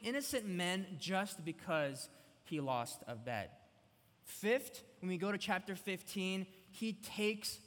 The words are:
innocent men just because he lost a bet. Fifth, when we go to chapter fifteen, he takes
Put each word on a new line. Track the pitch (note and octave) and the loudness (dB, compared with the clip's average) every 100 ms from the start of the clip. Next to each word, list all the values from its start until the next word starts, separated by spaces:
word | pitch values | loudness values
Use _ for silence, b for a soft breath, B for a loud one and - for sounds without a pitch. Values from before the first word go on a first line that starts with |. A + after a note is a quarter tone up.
innocent | A3 C#4 C#4 B3+ G#3+ | 0 0 2 0 2
men | F3+ F3 F#3 F#3+ D#3+ | 2 4 2 0 -4
just | E3+ F#3+ G3+ - | 0 2 2 -2
because | D#3+ E3 F#3 D#3+ C#3+ C3 - B B B | -6 -4 2 4 4 0 -8 B B B
he | - D#3 | -4 0
lost | C3+ B2 A#2 - - | 2 2 0 -4 -8
a | A#2 | -6
bet. | A#2+ A2+ F2+ - - - - _ _ _ | 0 0 -2 -8 -20 -20 -20 _ _ _
Fifth, | - - G#3 C4 - - - - | -14 -2 4 4 2 -10 -16 -6
when | F3+ | -2
we | F3+ | 0
go | G3 | 2
to | G3+ | 0
chapter | - F#3+ G3 | 2 0 0
fifteen, | F#3 G3+ F#3 - G3+ F#3 F#3+ F#3 B B | -4 -2 -4 -2 -2 0 0 -4 B B
he | - A3+ | -4 -2
takes | G3 - - G#3+ G#3+ - - | -2 -6 2 2 2 -4 -6